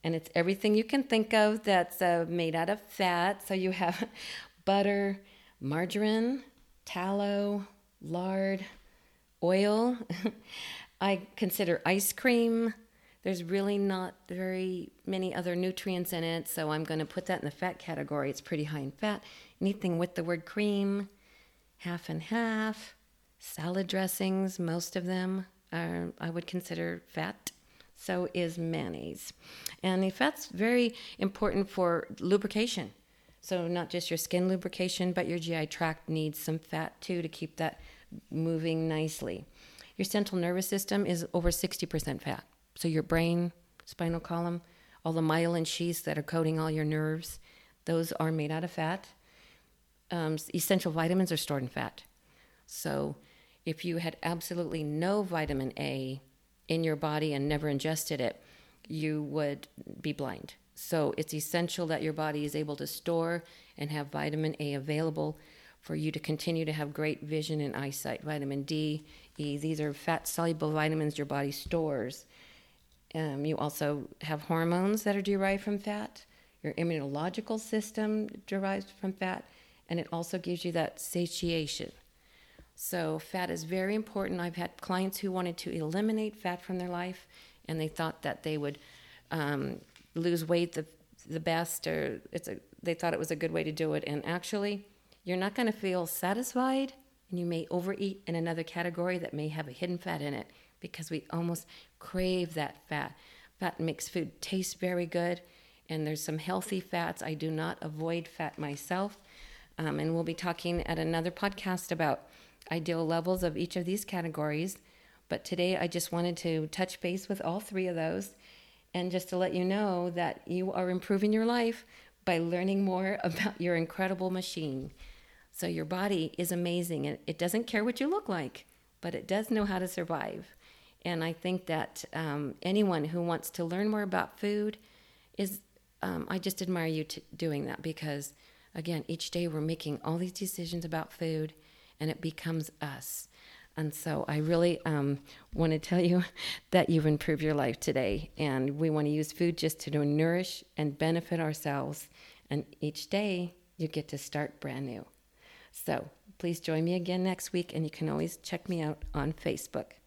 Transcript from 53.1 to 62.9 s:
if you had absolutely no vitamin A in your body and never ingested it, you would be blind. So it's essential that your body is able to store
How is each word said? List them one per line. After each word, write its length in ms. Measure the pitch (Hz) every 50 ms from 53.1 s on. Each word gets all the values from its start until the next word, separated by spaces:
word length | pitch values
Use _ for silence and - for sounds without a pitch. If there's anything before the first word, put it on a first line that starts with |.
| 143 - - - - - - _ _ _ _
if 180 | 165 156 160 -
you 140 | 175 165
had 200 | 170 170 165 - - -
absolutely 600 | 170 175 165 - - 175 175 175 151 - 160 151
no 380 | 147 147 156 170 185 202 214
vitamin 520 | 202 180 175 160 156 147 143 135 131 131 -
A 440 | - 143 139 135 135 131 131 131 135 - _ _ _ _ _ _ _ _
in 160 | - 165 165 165
your 120 | 160 156
body 380 | 147 160 151 151 156 156 156 147
and 160 | 139 139 147
never 180 | 151 147 151
ingested 540 | 151 143 139 - 156 160 156 - - 156 135
it, 200 | 127 113 - - - - - - - - - - -
you 360 | - 160 156 156 156 151 151 151
would 440 | 143 143 156 147 143 143 - - - _ - - - - -
be 120 | - 151 147
blind. 400 | - 143 131 - - - - - _ _ _ _
So 380 | - - - 175 160 151 143 -
it's 160 | - 156 - -
essential 520 | 151 147 - - 170 175 170 - - 175
that 140 | 160 160 -
your 120 | - 156 151
body 320 | 156 156 156 147 151 147
is 100 | 147 143
able 220 | 156 151 151 147
to 100 | 143 147
store 560 | -